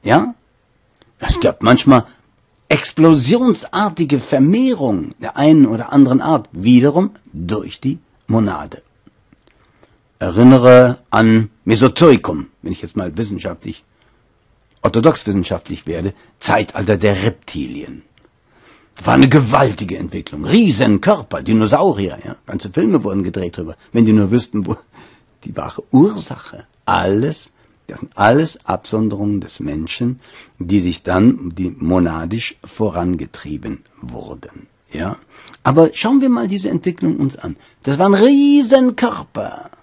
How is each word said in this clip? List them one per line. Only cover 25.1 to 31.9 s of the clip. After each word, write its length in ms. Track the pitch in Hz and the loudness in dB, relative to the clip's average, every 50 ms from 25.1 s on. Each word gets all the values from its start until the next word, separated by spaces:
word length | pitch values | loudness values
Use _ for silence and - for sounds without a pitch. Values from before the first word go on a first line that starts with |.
| _ _ _ _ _ _ _ | _ _ _ _ _ _ _
die 100 | - - | -14 -12
wahre 280 | - 78 - - - - _ | -12 -12 -12 -12 -14 -14 _
Ursache, 720 | - 127 156 208 214 196 160 - - - - - - - - _ _ _ _ | 2 4 4 4 2 -4 -12 -12 -14 -16 -16 -20 -20 -20 -20 _ _ _ _
alles, 640 | - 92 90 87 95 98 107 120 147 156 - - - _ _ _ _ _ _ _ - | -2 -2 -2 0 0 0 0 0 -2 -6 -8 -12 -20 _ _ _ _ _ _ _ -20
das 140 | - - | -16 -16
sind 160 | - - _ - | -16 -18 _ 0
alles 480 | 101 107 120 143 160 160 - - _ | 2 2 4 2 0 -2 -6 -12 _
Absonderungen 760 | - 92 92 _ - - 110 110 110 101 98 104 104 104 101 | -8 -8 -8 _ -6 -4 -2 -2 -2 -4 -4 -4 -4 -4 -4
des 220 | - - - - | -6 -10 -14 -12
Menschen, 580 | - 76 73 78 80 90 - - 123 120 127 127 _ _ - - - _ _ _ | -10 -10 -8 -8 -10 -10 -8 -6 -6 -6 -6 -8 _ _ -20 -20 -20 _ _ _
die 240 | 92 85 98 101 | -6 -2 -2 0
sich 220 | 87 90 85 - _ | 0 -2 -4 -6 _
dann, 500 | - 90 92 104 120 135 - 90 90 82 | -4 0 2 4 2 2 0 -6 -12 -10
die 140 | 82 92 90 | -8 -8 -8
monadisch 880 | 80 - - 80 | -8 -6 -4 -2